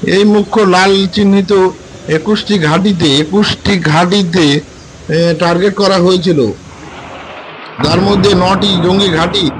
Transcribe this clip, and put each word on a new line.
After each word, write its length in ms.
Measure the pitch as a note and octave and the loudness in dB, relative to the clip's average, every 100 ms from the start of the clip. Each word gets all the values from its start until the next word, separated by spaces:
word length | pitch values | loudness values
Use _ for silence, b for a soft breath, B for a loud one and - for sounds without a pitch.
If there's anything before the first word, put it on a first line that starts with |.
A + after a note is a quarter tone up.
| - | 0
এই 160 | F#3 | 2
মুখ্য 380 | G#3 G#3 G#3 A3+ | 4 2 2 0
লাল 460 | G3+ F3+ F#3+ G3 G3 | 2 2 2 2 0
চিহ্নিত 600 | G#3 G3+ G3 F#3+ G3+ F#3 F3+ - - - | 0 2 2 2 2 2 -2 -18 -16 -4
একুশটি 520 | D#3 D#3+ G#3 - G#3 | -4 0 -2 0 -2
ঘাঁটিতে, 580 | D3+ D#3+ G3 F#3 D#3+ C#3 | 0 2 0 0 2 0
একুশটি 600 | D3+ F#3+ G#3 - - G3 | 0 0 0 -2 -2 -2
ঘাঁটিতে, 840 | D#3 D#3 F3+ G3+ F#3 F3 D3+ C#3+ - - - - - | 0 0 2 0 0 0 2 0 -4 -20 -20 -20 -4
এ, 240 | D#3 E3+ D#3+ | 0 0 0
টার্গেট 360 | E3+ F3 G3 F#3+ | 0 0 0 0
করা 220 | G3+ F#3+ | 0 2
হয়েছিল, 540 | F3+ F#3 F3 D#3 A#2 F#2+ - - - - - - - - - - - - | 2 2 2 0 0 -4 -14 -20 -18 -18 -18 -18 -16 -18 -18 -18 -18 -6
যার 180 | D3 F3+ | -2 0
মধ্যে 320 | G3 G3 G3 F#3+ | 2 2 2 2
নটি 320 | F3+ F#3+ G3+ | 2 2 0
জঙ্গি 420 | F#3 E3+ F#3+ G3+ | 0 0 2 0
ঘাঁটি 420 | D#3+ E3+ G3+ E3+ - | 0 -2 0 -2 -4